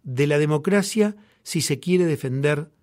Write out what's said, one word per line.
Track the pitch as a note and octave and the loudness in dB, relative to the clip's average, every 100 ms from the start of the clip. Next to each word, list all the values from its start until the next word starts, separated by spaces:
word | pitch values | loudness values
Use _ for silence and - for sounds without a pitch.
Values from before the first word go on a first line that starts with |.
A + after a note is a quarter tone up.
de | - B2 C#3+ | -8 -2 2
la | D3 | 2
democracia | D3+ D3+ D3+ G3+ G3 G#3+ G#3 G#3 _ _ | 2 0 2 0 0 0 0 -2 _ _
si | - E3 | -6 -4
se | - C#3 | -2 -4
quiere | F3 F3+ E3+ | 0 2 2
defender | C#3+ C3+ C3 D3 D3 D3+ _ | 0 -4 -2 0 -2 -6 _